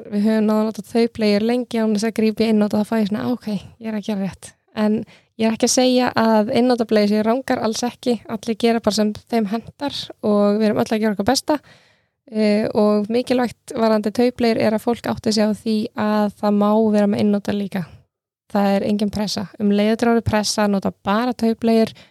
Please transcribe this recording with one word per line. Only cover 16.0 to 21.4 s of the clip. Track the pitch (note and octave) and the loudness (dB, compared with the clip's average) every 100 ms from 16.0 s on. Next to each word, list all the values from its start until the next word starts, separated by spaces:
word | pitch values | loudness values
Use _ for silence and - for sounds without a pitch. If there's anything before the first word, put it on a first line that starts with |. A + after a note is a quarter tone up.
| G#3+ G#3+ G#3 | -2 0 -2
það | - G#3+ G#3 | -2 0 2
má | G#3 G#3+ A3 | 2 2 2
vera | G#3 G3+ | 2 2
með | G3+ | 2
einnota | G#3 G3+ G3+ | 0 0 -2
líka. | G3+ G3+ F#3+ D#3+ - _ _ _ _ _ | -6 -4 -6 -8 -14 _ _ _ _ _
Það | G3+ G3+ | -2 0
er | G3 | 0
engin | A3 G#3 G#3+ | 0 -2 -2
pressa. | G#3 G3+ - F#3 - | -4 -4 -6 -8 -2
Um | G#3 | 0
leið | G3+ G#3+ | 2 2
og | A3+ | 2
það | A#3+ A#3 | 2 0
er | - | 0
pressa | G#3+ G3+ - G#3 | -2 -2 0 0
að | |
nota | G3+ F#3+ - | 0 -2 -4
bara | G3+ G#3 B3 | -2 -2 -2
taufbleiur, | A#3+ | 0